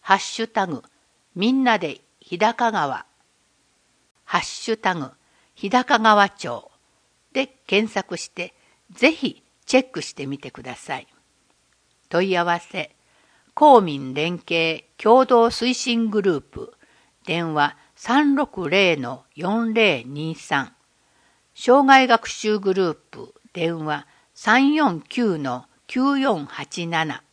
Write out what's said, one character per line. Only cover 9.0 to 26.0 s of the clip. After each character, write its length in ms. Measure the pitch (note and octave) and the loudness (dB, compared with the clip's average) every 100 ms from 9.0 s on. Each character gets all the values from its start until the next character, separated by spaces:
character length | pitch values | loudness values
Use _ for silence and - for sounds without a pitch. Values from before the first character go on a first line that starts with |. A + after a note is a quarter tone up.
| C4 | 0
ひ 280 | D#4+ C4 - _ _ - | 2 -6 -6 _ _ 0
チ 120 | C4 | 0
ェ 40 | |
ッ 60 | C4 | 0
ク 120 | E3 | -8
し 100 | - | -12
て 160 | - C#3 | -10 -10
み 120 | C#3 | -10
て 120 | C3+ | -12
く 100 | - | -16
だ 140 | B2+ A#2+ | -16 -16
さ 220 | - C3+ | -12 -12
い。 100 | - _ _ _ _ _ _ _ _ _ _ | -12 _ _ _ _ _ _ _ _ _ _
問 200 | E3+ G3 | -2 0
い 80 | F#3 | 0
合 60 | |
わ 160 | E3+ E3+ | 0 -2
せ、 340 | - G3 D#3 _ _ _ _ _ _ | -4 -12 -14 _ _ _ _ _ _
公 280 | - D4+ B3+ | 2 8 8
民 320 | F#3 C#3+ C3+ | 6 -4 -6
連 260 | C3+ D#3+ F3 | -4 -4 -6
携 460 | - E3+ E3 D#3+ _ _ | -4 -2 -2 -4 _ _
共 280 | A3 B3 C4 | 4 4 6
同 200 | B3 A3+ | 4 4
推 260 | - A#3+ | 0 -2
進 360 | B3 - A#3 A3+ | -2 -2 0 0
グ 120 | G#3 | 0
ル 180 | G3 D#3 | 0 0
ー 20 | |
プ、 320 | - - - _ _ _ _ _ - | -4 -16 -16 _ _ _ _ _ -6
電 280 | E3 E3 | -4 -2
話 220 | D3+ C#3+ - _ _ | 0 0 0 _ _
三 400 | - B3+ D4 C#4 | 0 2 4 2
六 340 | C#4+ - E3+ | -2 -6 -2
零 260 | F3+ F#3+ D#3 | 2 4 2
の 300 | B2 B2+ _ - | -4 -10 _ -8
四 380 | F3 A3 A3+ | -4 -2 -2
零 300 | A3 G#3+ C#3 A#2+ | 2 2 2 -4
二 300 | C#3+ D#3+ D#3+ | -8 -8 -10
三。 380 | - D3 C3 _ _ _ _ _ _ _ _ | -4 -4 -4 _ _ _ _ _ _ _ _
障 320 | - - C4 C4+ | -10 4 4 8
害 220 | C4+ C4 | 6 6
学 200 | A#3 - | 2 0
習 300 | - G#3+ G#3+ | -6 -2 -2
グ 140 | G3 | 0
ル 180 | F#3+ F3+ | 0 0
ー 20 | D3+ | -2
プ、 400 | _ - - _ _ | _ -20 -20 _ _
電 320 | - E3 E3 D#3 | -6 -4 -4 -6
話 220 | D3 - _ _ | -6 -8 _ _
三 400 | - - A#3 C#4 | -8 2 4 4
四 280 | D4+ C#4+ E3+ | 2 0 -2
九 360 | - - A#3 E3 | -8 -2 -2 -2
の 280 | C#3 B2 - _ _ | -4 -8 -12 _ _
九 320 | - | -2